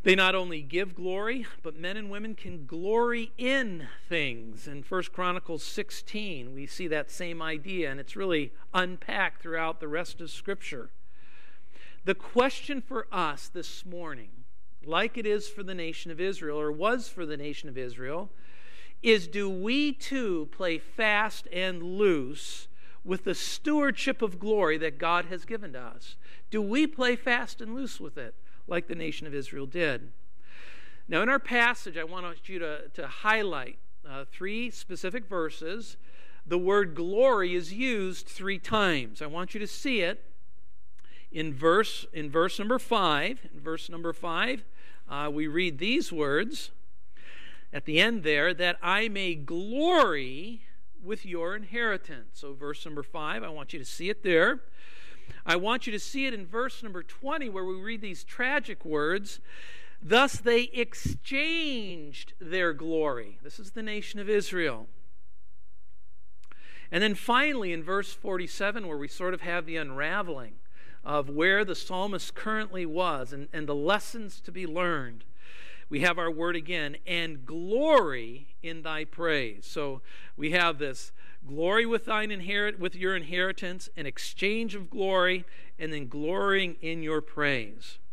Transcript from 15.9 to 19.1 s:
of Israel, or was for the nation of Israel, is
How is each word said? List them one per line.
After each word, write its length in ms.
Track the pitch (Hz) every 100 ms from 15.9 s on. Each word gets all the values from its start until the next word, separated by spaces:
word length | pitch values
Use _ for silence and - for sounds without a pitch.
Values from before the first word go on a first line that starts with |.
| 160 170
of 100 | 160
Israel, 400 | 185 190 160 151
or 120 | 151
was 360 | 151 202 247 226
for 180 | - 160
the 100 | 143
nation 320 | 147 147 151
of 80 | 127
Israel, 540 | 127 117 127 160 202 - - - - - - -
is 260 | 233